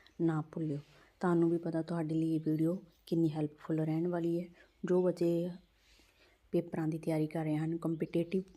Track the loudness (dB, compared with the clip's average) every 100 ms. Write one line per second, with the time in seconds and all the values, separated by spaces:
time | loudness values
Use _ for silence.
0 | -16 -2 0 0 -4 -4 -4 -4 -8 -20
1 | -20 -4 2 4 4 2 0 -4 -2 -2
2 | -2 0 0 0 0 2 2 0 -6 _
3 | -2 2 2 2 -4 -4 -4 -2 0 0
4 | 0 -2 -2 -2 -4 -12 -20 _ 0 2
5 | 4 2 2 2 0 -6 -16 _ _ -20
6 | _ _ _ _ _ -2 -2 -2 -2 -2
7 | 0 0 0 -2 0 0 0 -2 -2 -2
8 | -2 -2 0 -2 -4